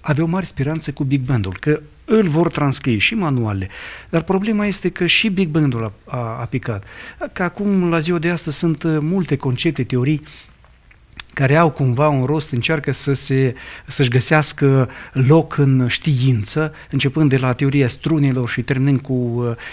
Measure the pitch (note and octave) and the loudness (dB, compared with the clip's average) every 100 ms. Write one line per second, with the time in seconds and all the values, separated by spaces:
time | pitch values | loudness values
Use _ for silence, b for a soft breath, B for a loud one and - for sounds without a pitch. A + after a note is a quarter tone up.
0 | - C#3 E3 F#3 F3 - C3 D#3+ D#3 C#3 | -2 0 0 -2 -4 -4 -4 -4 -6 -6
1 | C#3 C#3 B2+ B2 F#2+ F#2 D3 D3+ - - | -2 -2 0 -2 -2 -4 -2 -2 -4 -14
2 | - A3 F#3+ D3+ F3 - C#3+ B2+ C3+ G#2+ | 0 2 4 2 2 2 -2 -2 0 0
3 | - A3+ E3+ B2+ A2 G2 F#2+ B B B | 0 0 0 0 0 -2 -6 B B B
4 | B E3 D#3+ F#3+ G#3 G#3 G#3 F#3+ F3+ - | B -4 0 -2 0 0 0 -2 -4 -2
5 | E3+ - A3 F#3 F3+ D#3 D3 A#2 A2 G#2 | 0 0 0 0 0 2 0 0 -4 -10
6 | - B2+ A2+ A#2+ A#2 B2+ - G2+ - B | -10 -8 -6 -6 -6 -6 -4 -8 -8 B
7 | B B D4 - F3+ - G3+ G3 F3 E3 | B B -10 -4 -6 -2 0 2 2 0
8 | D#3 F3 E3 E3+ - C#3 E3+ D3+ E3 D#3 | 0 0 0 -4 -4 -2 -2 0 0 0
9 | D3+ F#3+ D#3+ C#3 C3+ B2 E3+ C#3+ A2+ B2+ | 0 -2 0 -2 -2 -2 -2 -2 -2 0
10 | C3 D3+ - B B - - _ _ _ | 0 -2 -4 B B -20 -20 _ _ _
11 | _ - - - C3+ D3+ E3 - C3+ A#2+ | _ -16 -12 -2 2 4 4 2 0 2
12 | D3+ C#3 B2+ D3+ - A#2+ A#2 D#3+ C#3+ C3 | 2 2 0 -2 -2 -4 -2 -2 -2 -4
13 | - C#3 - C3+ C3 A#2 B B - - | -2 -2 0 0 0 -2 B B -10 0
14 | B2+ B2+ - D#3 D3 - C#3 C3+ A#2+ B | 2 2 2 2 2 2 4 4 2 B
15 | B C3 B2+ D#3+ D#3 - C#3 C3 A#2+ - | B 0 6 6 4 2 4 4 2 -2
16 | - C3 C3 A#2 G2+ D#3 D#3 - B C3+ | 0 2 2 2 0 -2 -4 -6 B -2
17 | C#3 D#3 D3 B2+ B2+ A#2+ C#3 C#3+ B2 - | 0 2 4 4 2 0 0 2 0 0
18 | D3 D#3 C#3 B2+ A#2+ - A2+ C3+ C#3 C3 | -2 2 2 2 -2 -4 -2 0 2 2
19 | - B2+ A#2+ A#2+ A#2+ A#2 B | 0 -2 -2 -2 -2 -4 B